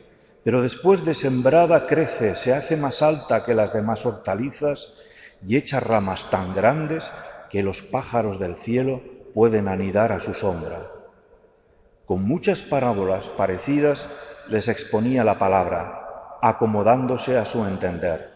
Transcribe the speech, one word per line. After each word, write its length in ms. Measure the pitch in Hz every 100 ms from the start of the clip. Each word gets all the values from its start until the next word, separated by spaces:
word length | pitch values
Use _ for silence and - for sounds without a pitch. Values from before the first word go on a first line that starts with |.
| - _ _ _
pero 180 | 113 123
después 420 | 123 - 180 190
de 120 | 160 151
sembrada 720 | 139 127 127 151 170 160 -
crece, 480 | 151 135 - 110 92
se 180 | 123
hace 240 | 135 - 156
más 240 | 143 -
alta 420 | 151 156 - 113
que 120 | - 113
las 180 | 104
demás 320 | 110 107 110 123
hortalizas 880 | 104 - 98 135 - 147 139 - - - - - _ 95
y 120 | 127
echa 240 | - 135
ramas 480 | 113 110 98 92 -
tan 260 | 101 92 95
grandes 560 | 107 151 151 160 - - - - -
que 140 | 98
los 180 | 98 92
pájaros 580 | - 131 - 120 107 95
del 160 | 92 87
cielo 460 | - 123 131 127 - - -
pueden 340 | 107 233 107 190
anidar 460 | 190 95 98 113
a 80 | 95
su 120 | -
sombra". 540 | 90 101 85 78 82 - - - _ _ _ _ _ _ _ _ _ -
Con 180 | 95
muchas 400 | 98 170 - 185
parábolas 640 | - 143 123 101 95 95 -
parecidas 840 | - 98 92 - 143 147 143 - - - - -
les 220 | 107 110
exponía 560 | 110 - 107 117 131 110
la 140 | -
palabra, 1000 | 95 95 87 85 - - - - - -
acomodándose 960 | 117 110 113 107 104 127 127 123 - 127
a 60 |
su 220 | 107 120 101
entender. 680 | 92 92 85 87 80 -